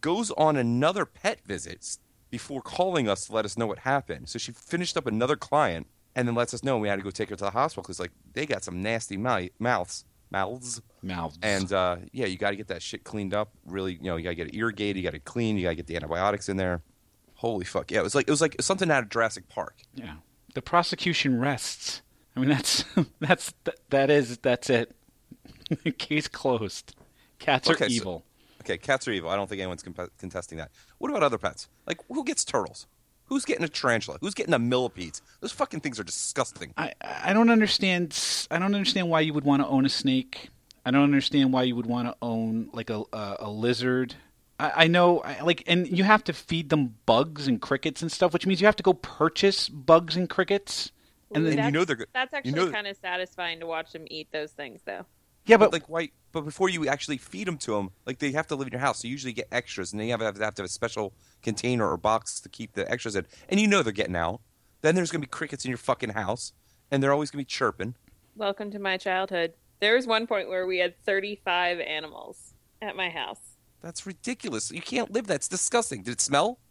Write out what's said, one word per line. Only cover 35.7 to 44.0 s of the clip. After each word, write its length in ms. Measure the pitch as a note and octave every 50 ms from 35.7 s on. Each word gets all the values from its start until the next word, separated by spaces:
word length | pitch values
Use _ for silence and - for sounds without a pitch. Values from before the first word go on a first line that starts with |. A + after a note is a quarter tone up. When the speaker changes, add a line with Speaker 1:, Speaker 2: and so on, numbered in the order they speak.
| - D#3+
Speaker 1:
things 180 | - D#3 B2 -
are 40 | G2+
disgusting. 720 | F2 - - - - - C#3+ B2+ - - - F2 C2+ - -
Speaker 2:
I, 160 | E3 - - _
I 300 | - - - - - -
don't 180 | G3 G#3+ A#3 A#3
understand 640 | A#3 A3 G#3+ G3+ - - G3+ F#3+ F3+ F3+ F3 D#3+
s-, 360 | - - - - - - - -
I 80 | - E3+
don't 140 | F3+ G3 G3+
understand 340 | G3+ G3 - - G3 F3+ E3+
why 120 | E3 D#3+
you 120 | D#3+ D#3+ D3
would 120 | D3 C#3
wanna 220 | C#3+ C#3+ C#3 C#3 -
own 180 | C#3 C3+ C3
a 40 | C#3
snake. 600 | - - - C3+ C3 C3 B2+ - - - - - _ _ _ _ - _ _
I 60 | B2
don't 120 | B2+ C#3 C#3+
understand 500 | C#3+ C#3+ C#3 C3 - - C#3+ C3+ C3 B2+
why 100 | C3 B2+
you 120 | B2+ B2
would 100 | A#2+ A#2
wanna 300 | A2+ A#2+ A#2+ A#2+ A#2+ - _
own, 480 | - A#2+ A#2 A2+ A2+ A2+ A2 A2+ A2+ - -
like, 160 | A#2 A2 -
a, 140 | A2+ G#2+ G#2 - -
a, 240 | A2 G#2+ G2+ G2+ -
a 80 | - G#2+
lizard. 680 | G#2 G#2+ A2 A#2+ A#2+ G#2+ B2 B2+ B2+ B2+